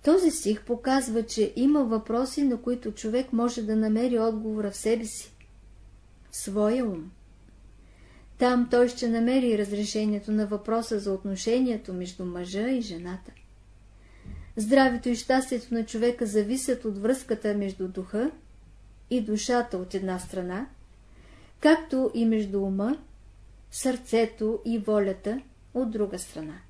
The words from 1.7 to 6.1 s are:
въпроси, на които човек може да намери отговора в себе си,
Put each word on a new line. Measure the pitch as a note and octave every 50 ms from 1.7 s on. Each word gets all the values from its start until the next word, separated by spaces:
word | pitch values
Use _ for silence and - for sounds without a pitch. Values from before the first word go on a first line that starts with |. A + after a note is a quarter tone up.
| D4 D4+ C4+
въпроси, | A3+ A3+ A3 A3 - A#3 A#3 C4 C4 - D4+
на | C#4+ C4+ A#3+ A#3+
които | - A#3+ B3 B3 - A3
човек | G#3 - - A3 A3 B3+ C4 C4
може | - A3+ A#3 A#3+ A#3+ A#3+
да | A3 G#3 A3
намери | A3 A3 A3 G#3+ A3 A#3+ B3+ B3 A3+
отговора | A3 A3+ A3 G#3+ A3 A3 G#3+ G#3+ G#3 G3+
в | F#3+
себе | - - A3 A#3 A3+ A#3
си, | G#3+ - - - - - - - - - - - - - - - - - - - -